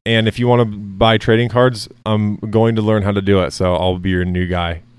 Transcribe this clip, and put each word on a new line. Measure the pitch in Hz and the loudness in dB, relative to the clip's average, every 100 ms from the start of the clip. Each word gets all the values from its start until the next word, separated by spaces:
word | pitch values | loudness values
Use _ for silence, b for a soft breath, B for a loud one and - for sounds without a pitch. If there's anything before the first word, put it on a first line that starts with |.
And | - 113 110 | -2 0 0
if | 113 | 0
you | 120 | 2
wanna | 120 113 | 2 2
buy | 104 101 95 113 113 | -4 -12 0 2 2
trading | - 113 120 | 2 2 2
cards, | 123 127 113 - - 104 | 2 2 0 -8 -12 -4
I'm | 107 104 104 | -2 -2 -4
going | 110 110 113 110 | -2 0 2 2
to | |
learn | 107 110 | 0 0
how | 101 | 0
to | 101 | -2
do | 95 98 | 2 2
it, | 82 | 0
so | - 92 87 | -2 -2 0
I'll | 92 92 | 0 -2
be | 92 | -2
your | 90 90 | -2 -2
new | 90 90 | -2 -2
guy. | 87 85 82 - | -4 -4 -8 -12